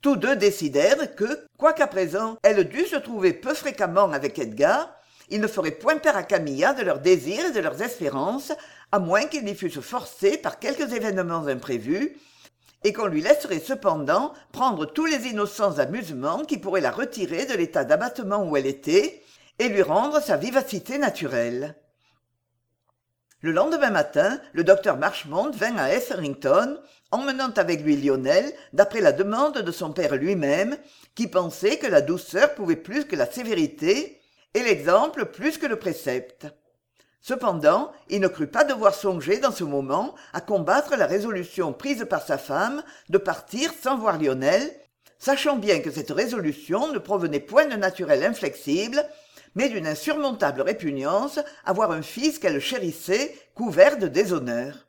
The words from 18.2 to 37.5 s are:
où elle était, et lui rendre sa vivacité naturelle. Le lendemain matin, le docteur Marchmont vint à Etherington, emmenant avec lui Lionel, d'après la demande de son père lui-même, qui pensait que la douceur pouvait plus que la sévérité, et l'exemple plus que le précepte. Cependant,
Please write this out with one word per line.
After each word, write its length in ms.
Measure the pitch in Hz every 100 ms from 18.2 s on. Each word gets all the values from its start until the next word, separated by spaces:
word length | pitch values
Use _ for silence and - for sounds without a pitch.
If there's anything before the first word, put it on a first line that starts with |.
| 202 202
où 120 | 180 147
elle 100 | 135
était, 560 | 135 - 175 302 - _ _ _ _
et 100 | 240
lui 140 | 202
rendre 400 | 185 175 269 302
sa 140 | 294 156
vivacité 640 | 202 262 254 202 - 269
naturelle. 760 | 262 - 156 123 120 120 147 - _ _ _ _ _ _ _ _ _ _ _ _ _ _ _ _
Le 100 | 160
lendemain 400 | 165 277 330 269
matin, 500 | 190 147 143 185 269 -
le 120 | -
docteur 320 | 165 196 196 135
Marchmont 540 | 156 - 151 165 269
vint 260 | 247 220 226
à 160 | 135
Etherington, 880 | 208 - 202 151 139 139 160 247 294 - _ _
emmenant 400 | 214 277 262 262 208
avec 240 | 170 160
lui 160 | 151 143
Lionel, 560 | 139 135 131 175 269 - -
d'après 280 | - 202 226
la 120 | 175
demande 460 | - 196 226 294 262
de 140 | 175
son 200 | 170 160
père 220 | 151 151
lui-même, 640 | 139 156 190 143 156 214 285 - _ - -
qui 100 | 233
pensait 520 | 185 170 - 196 294
que 80 | 240
la 140 | 160
douceur 540 | 135 180 - 180 196
pouvait 220 | 196 185 160
plus 280 | - 254 294
que 100 | 160
la 140 | -
sévérité, 880 | 247 233 196 147 - 156 233 349 - _ _ _
et 80 | -
l'exemple 640 | 247 170 143 240 302 302 208
plus 320 | - 269 320
que 80 | 285
le 120 | 220
précepte. 680 | 180 160 - 127 - - 147 _ _ _ _ _ _ _
Cependant, 720 | - 254 247